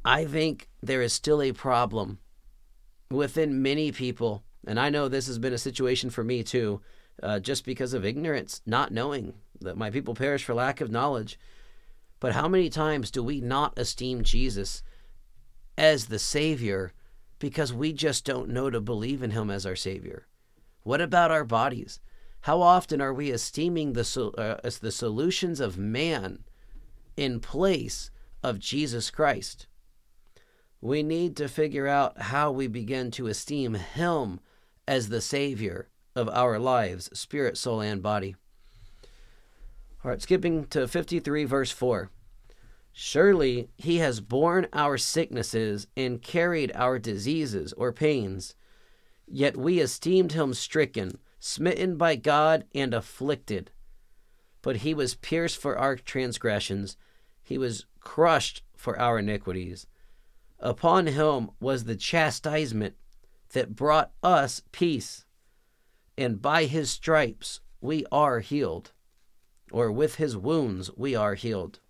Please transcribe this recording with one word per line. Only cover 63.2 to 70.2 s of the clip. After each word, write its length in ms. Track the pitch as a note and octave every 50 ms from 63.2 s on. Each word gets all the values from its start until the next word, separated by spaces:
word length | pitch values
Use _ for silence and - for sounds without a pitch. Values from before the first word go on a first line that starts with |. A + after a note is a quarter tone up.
| - - - - _ -
that 240 | - C3 A#2+ F#2+ G#2+
brought 360 | - C3+ D3 D3+ D#3 - - - - -
us 400 | F3+ F3+ D#3 C#3 B2+ - - - -
peace, 520 | - - F3+ E3+ D#3 A#2 - - - - _ _ _ _ _ _ _ _ _ _ _ _ _ _ _ _ _ _ _
and 240 | - C3+ A#2+ A2+ G2+
by 240 | A2+ C#3 D3+ E3 D#3+
his 240 | C3 C#3+ D#3 D3 A#2+
stripes 720 | - - - D#3+ D#3+ D#3 C#3+ A2+ G#2 - - - - - - - - -
we 280 | - B2+ D#3 D#3 C3+ -
are 280 | - C#3+ D3+ C#3+ B2+ A#2
healed." 520 | G2+ - C#3 D3 C3 F#2 D#2+ E2+ - - _ _ _ _ _ _ _ _ _ - _ _ _ _ _ -
Or, 200 | - A2+ A#2 A2+
"With 240 | G#2 B2 D3+ D3+ -
his 200 | -